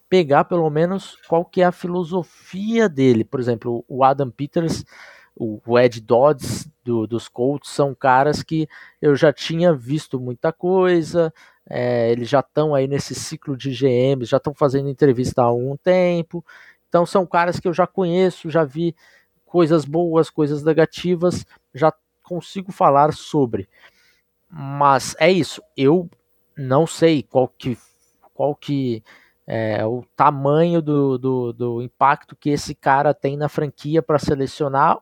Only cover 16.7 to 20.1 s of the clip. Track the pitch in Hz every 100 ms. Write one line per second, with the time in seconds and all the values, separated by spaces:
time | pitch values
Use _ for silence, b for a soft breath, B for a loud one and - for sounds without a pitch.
16.7 | B _ 170 175 202 175 180 175 170 190
17.7 | 165 175 - 180 175 185 - 165 156 147
18.7 | 143 170 b b b b _ _ 175 160
19.7 | 165 139 160 175